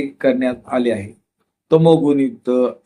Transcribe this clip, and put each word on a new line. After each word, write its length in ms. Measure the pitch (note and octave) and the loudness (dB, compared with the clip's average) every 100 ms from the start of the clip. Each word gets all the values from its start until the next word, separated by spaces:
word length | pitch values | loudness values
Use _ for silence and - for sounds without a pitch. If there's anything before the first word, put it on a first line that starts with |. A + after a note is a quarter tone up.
| C#3 - | -4 -4
करण्यात 340 | C3+ B2 B2+ A#2+ - | -2 0 -4 -6 -6
आले 240 | C3 A#2+ | -4 -2
आहे. 200 | G#2 G2+ - _ _ _ _ _ | -4 -8 -16 _ _ _ _ _
तमोगुणयुक्त 760 | D#3+ D#3+ D#3+ C#3+ C#3+ C3+ A2+ - B2+ B2 - | 2 4 4 2 0 -2 -4 -4 -2 -2 -4